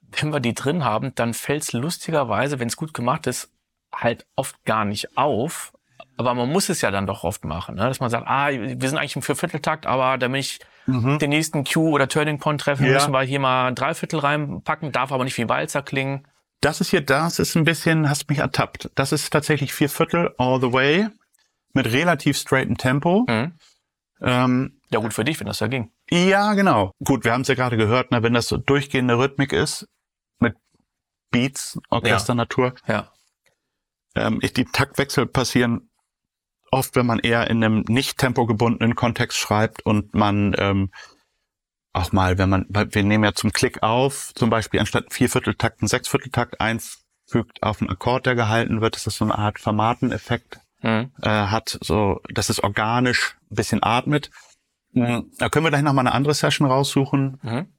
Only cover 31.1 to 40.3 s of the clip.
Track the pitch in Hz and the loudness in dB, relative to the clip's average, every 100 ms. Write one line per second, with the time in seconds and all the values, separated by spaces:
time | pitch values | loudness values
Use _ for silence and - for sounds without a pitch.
31.1 | _ _ 123 131 139 - - - 117 117 | _ _ -2 0 -4 -12 -12 -4 -2 2
32.1 | 113 - 120 117 - 127 131 - 107 107 | 0 0 -2 0 0 -2 -2 -4 -4 -4
33.1 | _ _ _ _ _ _ _ _ _ _ | _ _ _ _ _ _ _ _ _ _
34.1 | - 110 110 - - 123 - 139 - 139 | -2 -2 0 -2 -2 -4 -2 -4 -2 -2
35.1 | - 120 - 123 123 120 117 - _ _ | -2 -2 0 0 2 2 0 -4 _ _
36.1 | _ _ _ _ _ _ 139 131 - 120 | _ _ _ _ _ _ -2 0 0 2
37.1 | 113 117 117 117 113 110 110 - 117 139 | 2 2 0 2 2 2 2 2 0 0
38.1 | - 131 120 117 110 117 120 117 120 120 | 0 0 2 0 2 2 2 0 2 0
39.1 | 110 120 - - 104 107 - - 107 101 | 0 -2 -2 0 2 2 -2 0 0 0
40.1 | 104 104 | 2 2